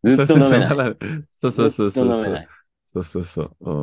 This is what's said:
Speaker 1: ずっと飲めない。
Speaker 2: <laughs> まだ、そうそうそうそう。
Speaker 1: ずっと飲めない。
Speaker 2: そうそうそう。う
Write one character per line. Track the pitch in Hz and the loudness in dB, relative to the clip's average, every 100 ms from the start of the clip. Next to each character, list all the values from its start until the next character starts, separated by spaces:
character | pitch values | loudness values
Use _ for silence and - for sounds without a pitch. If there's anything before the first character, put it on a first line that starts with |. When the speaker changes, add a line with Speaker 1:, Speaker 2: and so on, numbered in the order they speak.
Speaker 1:
ず | 107 131 | 0 2
っ | 139 | 6
と | |
飲 | 156 139 | 6 6
め | 123 | 4
な | - | 2
い。 | |
Speaker 2:
<laughs> | 139 | 0
ま | 123 | -2
だ、 | - 98 156 147 - | -6 -10 -10 -12 -6
そ | 127 | -4
う | |
そ | 120 113 | 0 0
う | |
そ | - 104 | 0 -2
う | |
そ | 127 | 0
う。 | 123 | -2
Speaker 1:
ず | |
っ | |
と | 113 | -2
飲 | |
め | 104 | -4
な | 92 | -8
い。 | - _ _ _ _ | -12 _ _ _ _
Speaker 2:
そ | 92 | -10
う | |
そ | 87 90 | -8 -8
う | |
そ | 87 - | -8 -8
う。 | 76 _ | -10 _
う | - 76 | -8 -8